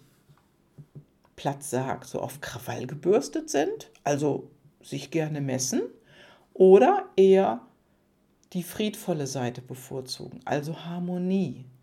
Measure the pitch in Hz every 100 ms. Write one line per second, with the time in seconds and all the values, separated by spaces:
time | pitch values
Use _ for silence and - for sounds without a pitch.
0 | _ _ _ _ _ _ _ - - 147
1 | - _ _ - 151 139 - 120 131 -
2 | - - - - - 120 - 117 123 147
3 | 175 214 285 320 311 277 330 453 - _
4 | - 143 147 135 - _ _ _ - 139
5 | - 160 156 147 139 131 - 269 480 -
6 | _ - - _ _ - 190 196 277 403
7 | - - 190 190 196 240 - _ _ _
8 | _ _ _ _ _ 180 170 - 214 214
9 | - 165 135 135 120 123 - 127 - 135
10 | 127 - - - - 143 147 160 165 175
11 | 175 180 180 196 165 123 - -